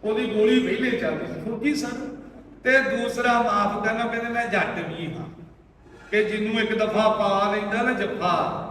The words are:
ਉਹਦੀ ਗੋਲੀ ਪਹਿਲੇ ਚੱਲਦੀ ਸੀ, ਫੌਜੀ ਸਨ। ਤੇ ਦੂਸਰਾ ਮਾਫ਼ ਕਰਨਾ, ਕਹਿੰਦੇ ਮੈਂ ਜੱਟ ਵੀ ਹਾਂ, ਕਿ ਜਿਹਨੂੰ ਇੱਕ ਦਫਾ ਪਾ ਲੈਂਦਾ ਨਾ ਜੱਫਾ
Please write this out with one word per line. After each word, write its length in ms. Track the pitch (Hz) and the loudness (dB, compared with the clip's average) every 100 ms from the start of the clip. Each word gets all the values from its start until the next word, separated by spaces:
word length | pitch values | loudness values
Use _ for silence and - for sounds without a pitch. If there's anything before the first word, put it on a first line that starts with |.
ਉਹਦੀ 220 | 214 220 247 | -2 -2 0
ਗੋਲੀ 340 | 202 220 254 | 4 6 4
ਪਹਿਲੇ 320 | - - 254 | 4 0 0
ਚੱਲਦੀ 340 | 226 156 151 - | 0 -2 -4 -6
ਸੀ, 260 | - 220 | -8 -6
ਫੌਜੀ 240 | 226 294 302 | -2 -2 -2
ਸਨ। 420 | 277 254 294 - - - - - | -4 -8 -10 -12 -16 -20 -20 -4
ਤੇ 180 | 247 269 | 4 4
ਦੂਸਰਾ 600 | 262 233 233 - 247 240 | 4 0 -2 0 2 4
ਮਾਫ਼ 440 | 226 208 208 208 220 | 4 2 2 0 -2
ਕਰਨਾ, 200 | 226 233 | 0 -2
ਕਹਿੰਦੇ 240 | 233 233 | -2 -2
ਮੈਂ 160 | 233 226 | -2 0
ਜੱਟ 320 | 185 165 180 165 | 0 0 -4 -6
ਵੀ 260 | 165 165 | -6 -8
ਹਾਂ, 120 | - - - - - - - - - - | -8 -10 -14 -20 -20 -20 -20 -20 -20 -2
ਕਿ 120 | 208 | 0
ਜਿਹਨੂੰ 380 | 214 214 214 220 | 0 0 0 0
ਇੱਕ 120 | 214 | 0
ਦਫਾ 360 | 214 214 214 214 | 0 2 4 4
ਪਾ 460 | - 202 196 208 208 | 4 2 2 2 0
ਲੈਂਦਾ 260 | 202 226 | -2 0
ਨਾ 100 | 247 | 0
ਜੱਫਾ 760 | 247 - - 180 165 - - 165 | 0 -2 -2 0 0 0 -4 -8